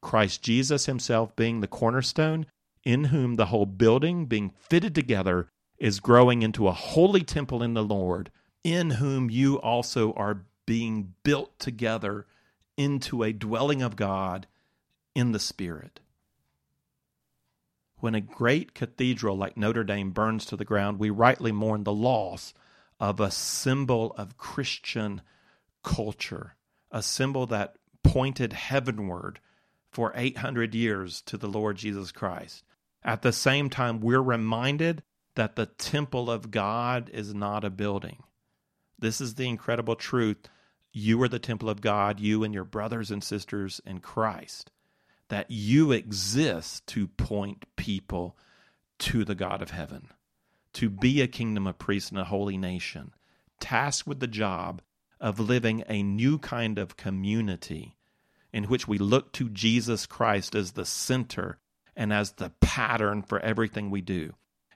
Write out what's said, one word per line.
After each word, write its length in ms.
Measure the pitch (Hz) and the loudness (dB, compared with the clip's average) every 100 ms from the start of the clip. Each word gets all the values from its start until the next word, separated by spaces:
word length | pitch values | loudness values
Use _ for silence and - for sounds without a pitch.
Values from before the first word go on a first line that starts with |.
"Christ 420 | - 110 101 - | 0 2 2 0
Jesus 440 | 117 117 135 143 - | 2 2 4 0 0
himself 500 | 127 - 113 110 - | -2 2 2 2 0
being 240 | 113 117 | 0 0
the 80 | 101 | -4
cornerstone, 760 | - 113 127 131 - 156 160 156 _ _ _ | 0 2 2 0 2 2 0 -4 _ _ _
in 220 | - 123 147 | 2 4 4
whom 240 | 147 123 117 | 4 4 4
the 100 | 92 | 2
whole 140 | 110 101 | 4 2
building 580 | 98 113 123 156 175 | 6 6 8 4 0
being 300 | 143 110 98 - | 0 0 -2 -6
fitted 380 | - 170 196 | 2 2 4
together 520 | 156 127 104 92 90 87 _ _ - | 0 2 2 2 0 -2 _ _ -4
is 220 | 110 98 | -2 0
growing 440 | - 120 123 120 | 8 10 10 6
into 260 | 110 110 98 | 2 2 2
a 40 | |
holy 500 | 87 - 156 185 196 | 2 0 6 6 6
temple 400 | 160 151 135 123 | 2 -2 -2 -2
in 100 | 120 | 0
the 100 | 117 | 0
Lord, 480 | 104 101 92 90 92 - _ _ | 0 0 0 -2 -4 -14 _ _
in 280 | 165 175 170 | 0 2 2
whom 400 | 117 139 135 123 | 2 2 2 0
you 280 | 117 135 139 | 4 4 4
also 540 | 113 120 120 127 110 | 2 0 0 2 2
are 320 | - 104 101 90 _ - | 2 -2 -2 -8 _ -2
being 480 | 113 113 110 92 90 | 0 0 -4 -6 -2
built 360 | 143 143 139 - | 0 0 -2 -8
together 680 | 139 113 113 113 101 101 - _ _ _ _ - | -10 -4 -2 -2 -4 -6 -10 _ _ _ _ -2
into 460 | 143 139 - 123 | 0 0 -2 -2
a 100 | 110 | 0
dwelling 480 | 107 107 113 143 143 | -2 -2 0 2 2
of 160 | 127 101 | 0 0
God 500 | 98 98 95 92 - _ _ _ _ _ _ | 0 0 -2 -4 -10 _ _ _ _ _ _
in 180 | - 123 | 0 2
the 60 | 107 | 2
Spirit." 600 | - - 90 80 - - _ _ _ _ _ _ _ _ _ _ _ _ _ _ _ _ _ _ _ _ | -2 -6 -8 -8 -14 -20 _ _ _ _ _ _ _ _ _ _ _ _ _ _ _ _ _ _ _ _
When 180 | 117 | -2
a 60 | 110 | -2
great 540 | 101 - 120 151 - | -2 0 2 2 -2
cathedral 640 | - 120 - 127 117 110 95 | -8 -8 -2 0 0 0 -2
like 180 | 98 - | -4 0
Notre 260 | 107 113 | 0 0
Dame 280 | 104 101 95 | 0 -2 -2
burns 340 | 92 110 110 - | 0 0 0 -4
to 100 | 101 | -8
the 100 | 104 | 0
ground, 320 | 104 101 101 | 0 0 0
we 100 | 107 | 0
rightly 420 | 104 120 131 117 | 4 4 6 0
mourn 340 | 104 110 107 | 0 0 0
the 100 | 104 | 0
loss 580 | 104 120 117 95 101 - - _ _ _ - | 0 2 2 -2 -8 -14 -20 _ _ _ -4
of 200 | 101 101 | -2 0
a 120 | 101 | 0
symbol 840 | - - - 135 135 135 120 113 - | -2 -4 -2 0 0 2 0 0 -6
of 180 | 98 - | -12 -14
Christian 840 | - - 131 - - 117 107 98 - _ _ _ _ _ | -10 -6 -6 -6 -6 -4 -4 -6 -14 _ _ _ _ _
culture, 760 | - - 107 - - 85 - - _ _ _ | -4 -2 -2 -6 -10 -10 -12 -18 _ _ _
a 120 | 120 | -6
symbol 440 | - - 135 135 123 | -4 -2 -2 -2 -2
that 320 | 110 101 - _ _ | -2 -4 -8 _ _
pointed 500 | - 131 131 131 120 | 2 4 0 -2 -4
heavenward 880 | - - 139 127 107 98 90 - - _ _ _ _ _ | -4 -4 -2 -2 -4 -6 -6 -10 -14 _ _ _ _ _
for 220 | - 113 | -4 -4
eight 220 | - 131 131 | -2 -4 -4
hundred 380 | 127 120 117 | -4 -2 -2
years 480 | 113 117 98 92 - | 0 0 0 -4 -10
to 160 | - 101 | -12 -10
the 100 | 104 | -6
Lord 300 | 104 107 98 | -2 -2 -4
Jesus 340 | 110 98 90 | -6 -6 -8
Christ. 520 | - 98 87 - - _ _ _ _ | -8 -6 -6 -12 -18 _ _ _ _
At 200 | - 110 | -4 0
the 100 | 123 | 2
same 380 | - 135 139 139 | 2 2 2 0
time, 300 | - 123 113 | 0 -2 0
we're 200 | 110 127 | 4 4
reminded 840 | 127 117 110 113 131 147 165 160 - _ _ - | 4 0 0 0 0 0 0 -2 -8 _ _ -2
that 180 | 110 | -2
the 120 | - 107 | -2 -4
temple 600 | - - 151 143 127 120 | -6 -4 -2 -2 -2 -2
of 220 | 113 110 | -4 -4
God 580 | 107 101 113 120 123 117 | -2 0 0 0 -2 -4
is 220 | - 104 | -8 -8
not 320 | 104 101 104 | -4 -4 -2
a 60 | 104 | -4
building. 540 | 92 104 98 87 - _ _ _ _ _ _ _ _ | -2 -2 -2 -6 -14 _ _ _ _ _ _ _ _
This 220 | 110 110 | -2 -2
is 160 | 127 117 | -4 -4
the 100 | 127 | -4
incredible 480 | 113 - 117 113 | -2 -2 0 0
truth. 540 | 117 - 127 110 104 - _ _ _ _ | -2 0 2 2 0 -6 _ _ _ _
You 300 | 110 107 113 | 0 4 4
are 60 | 123 | 4
the 100 | 120 | 0
temple 320 | - 110 110 | -4 -2 -2
of 100 | 104 | 0
God, 380 | 107 104 101 101 | 2 2 2 2
you 240 | 104 107 | 2 2
and 100 | 107 | 0
your 120 | 104 | -2
brothers 480 | 92 107 107 117 110 | -6 -6 -4 -6 -6
and 100 | 101 | -6
sisters 580 | - 107 - 101 98 - - | -4 -6 -4 -6 -6 -8 -12
in 140 | 92 | -12
Christ, 720 | - - 110 98 - - - _ _ _ _ _ - | -6 -2 -2 -2 -10 -16 -18 _ _ _ _ _ -6
that 200 | 104 - | -6 -4
you 440 | 113 104 139 156 | -4 4 6 6
exist 920 | 117 107 98 95 120 151 85 - - - | 4 0 -6 -2 0 0 -2 -8 -14 -8
to 180 | 117 98 | -4 -4
point 580 | - - 104 101 101 - - | -2 -2 -2 -4 -8 -14 -10
people 600 | - 98 - 92 90 - _ _ _ _ _ - | -6 -6 -4 -6 -6 -10 _ _ _ _ _ -8
to 260 | - 120 | -2 0
the 120 | 104 92 | 0 -2
God 260 | 92 95 | -4 -6
of 80 | 90 | -8
heaven, 380 | 82 76 67 - _ _ _ _ _ _ | -10 -10 -14 -18 _ _ _ _ _ _
to 180 | - 117 | -2 -2
be 300 | 98 123 139 | 2 2 4
a 80 | 127 | 0
kingdom 400 | - 117 107 98 | -2 -2 -2 -2
of 100 | - | -4
priests 320 | - 101 - | -2 -2 -2
and 80 | 98 | -6
a 60 | |
holy 340 | 90 101 101 95 | -2 -2 -2 -2
nation, 560 | 92 90 - 78 71 - _ _ _ _ | -4 -6 -8 -10 -16 -20 _ _ _ _
tasked 480 | - 120 143 - - | -2 0 0 -2 -6
with 100 | 139 | -6
the 80 | 123 | -4
job 560 | 107 104 90 87 87 - _ _ _ | -2 -2 -2 -4 -8 -14 _ _ _
of 180 | 113 101 | -4 0
living 460 | 110 123 113 110 - | 2 2 2 0 -2
a 160 | 107 | -2
new 360 | 101 101 127 151 | -2 2 2 2
kind 380 | - 120 113 101 | -2 -4 -2 -2
of 200 | 92 - | -6 -8
community 1000 | 101 95 98 110 107 87 - 80 - - _ _ _ _ _ | -6 -2 0 0 0 -4 -8 -10 -12 -20 _ _ _ _ _
in 120 | 107 | -6
which 240 | 104 123 - | 0 -2 0
we 100 | 104 | 0
look 340 | 101 131 - | 4 2 2
to 140 | - 123 | -6 -6
Jesus 580 | 98 113 120 113 110 - | 0 2 2 2 -2 -4
Christ 500 | - 117 101 - 107 | 0 2 2 0 -2
as 160 | 92 | -2
the 120 | 101 | -6
center 760 | 87 - - 127 120 - 90 - _ _ _ | -8 -6 -2 -2 -2 -6 -8 -10 _ _ _
and 180 | - 104 | -6 -2
as 200 | 104 101 | 0 -2
the 180 | - 87 - | -6 -12 0
pattern 640 | - - 113 117 107 104 | 0 2 0 0 0 0
for 160 | - 98 | -2 -2
everything 520 | 92 110 110 110 104 | 0 0 -2 -2 -4
we 100 | 101 | -4
do. 340 | 90 92 78 - _ _ _ | -2 -4 -6 -12 _ _ _